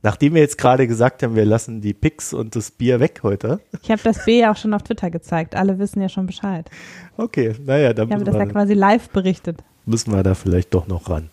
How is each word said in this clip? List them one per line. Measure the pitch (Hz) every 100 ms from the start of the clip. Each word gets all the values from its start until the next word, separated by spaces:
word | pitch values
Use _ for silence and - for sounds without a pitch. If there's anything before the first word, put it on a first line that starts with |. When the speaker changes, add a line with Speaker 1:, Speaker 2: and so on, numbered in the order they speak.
Speaker 1:
Nachdem | - - 143
wir | 165
jetzt | 147 -
gerade | 127 131 127
gesagt | 113 123 -
haben, | 123
wir | 113
lassen | 107 110 - 113
die | 104
Picks | 98 156 - -
und | - 110 117
das | 107
Bier | _ 123 123
weg | 156 -
heute. | 107 98 110 175 _ -
Speaker 2:
Ich | -
habe | 220
das | 226 220
Bier | - 233
ja | 226
auch | 208
schon | 220
auf | 208
Twitter | - 226 185
gezeigt. | 170 - 165 160
Alle | - 190 190
wissen | 202 208
ja | 190
schon | -
Bescheid. | 185 - 202 180 165 - - - - -
Speaker 1:
Okay, | 226 - 113 110 139
naja, | 139 139
dann | 110 110
Speaker 2:
Ich |
habe | 208
Speaker 1:
müssen | 202
Speaker 2:
das | -
Speaker 1:
wir | 202
Speaker 2:
ja |
quasi | 202 202
live | 208 196 226 -
berichtet. | - 185 180 - 165 _ _
Speaker 1:
müssen | - 113 -
wir | 101
da | 95
vielleicht | 95 98 90 90
doch | 90 85
noch | 87 -
ran. | 80 80